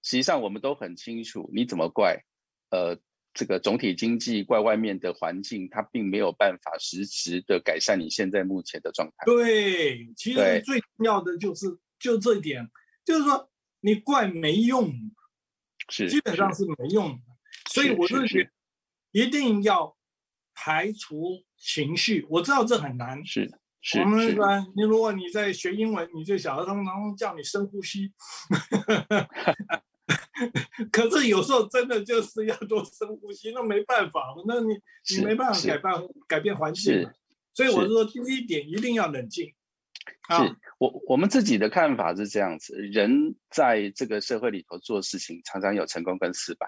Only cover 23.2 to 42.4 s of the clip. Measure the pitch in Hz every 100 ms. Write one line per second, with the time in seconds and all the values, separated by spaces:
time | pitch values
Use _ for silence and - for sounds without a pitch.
23.2 | 190 113 101 - _ _ - - 202 214
24.2 | 226 208 202 196 190 196 214 220 226 196
25.2 | 180 208 208 - 180 202 220 202 165 160
26.2 | 160 196 143 135 185 202 196 190 208 202
27.2 | 220 170 143 202 196 202 190 202 196 _
28.2 | - - - 165 - 208 - 202 - 208
29.2 | - - - - 202 220 _ _ - -
30.2 | - - 240 - - - 220 220 226 302
31.2 | 254 196 214 262 208 247 247 233 202 233
32.2 | 220 226 214 - 214 214 - - 208 214
33.2 | 202 202 220 240 233 208 208 247 175 156
34.2 | 175 165 202 240 226 208 _ - - 196
35.2 | 202 226 262 202 180 151 190 175 180 -
36.2 | _ 156 202 202 156 170 202 110 87 -
37.2 | _ _ _ - 262 208 196 226 220 240
38.2 | 247 262 240 160 147 190 247 233 175 139
39.2 | 120 190 151 _ _ _ _ - - -
40.2 | - 170 - - - - 127 - - 127
41.2 | 196 269 214 110 107 185 156 127 85 87
42.2 | 104 107